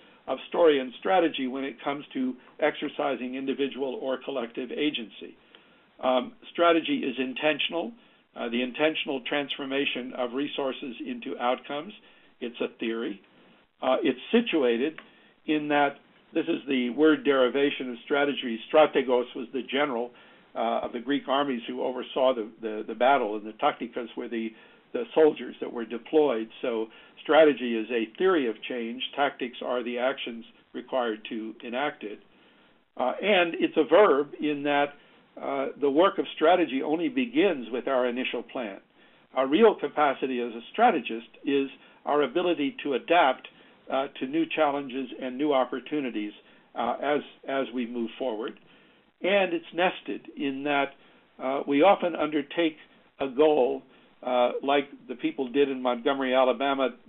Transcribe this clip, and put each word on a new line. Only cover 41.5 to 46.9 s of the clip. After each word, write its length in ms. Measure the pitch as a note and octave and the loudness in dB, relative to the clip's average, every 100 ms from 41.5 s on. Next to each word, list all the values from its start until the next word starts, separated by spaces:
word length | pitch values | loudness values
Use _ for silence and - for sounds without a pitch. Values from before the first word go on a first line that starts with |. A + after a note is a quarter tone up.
| C#3 C3+ - - _ C#3+ | 0 0 -6 -20 _ 0
our 160 | D3 | 2
ability 560 | C3+ D#3 F3 D#3 C#3 - | 2 0 0 0 -2 -4
to 100 | C#3+ | -4
adapt, 540 | A#2+ - E3+ C#3 B2+ - - - _ - | -2 2 4 4 2 -6 -20 -20 _ -6
uh, 160 | C3+ C#3 - | -4 -4 -6
to 80 | C3+ | -4
new 180 | D#3+ D#3+ D#3+ | -2 -2 0
challenges 540 | D3 C#3+ C#3 C3 B2 - | 0 0 -4 -8 -10 -8
and 160 | C3 B2+ | -8 -2
new 140 | D3+ | 0
opportunities, 800 | C3 B2 C3 - D3+ C3 A2 G#2 - - - _ | 2 0 -4 -6 -4 -4 -6 -8 -10 -20 -20 _
uh, 220 | C3 A#2 | -6 -4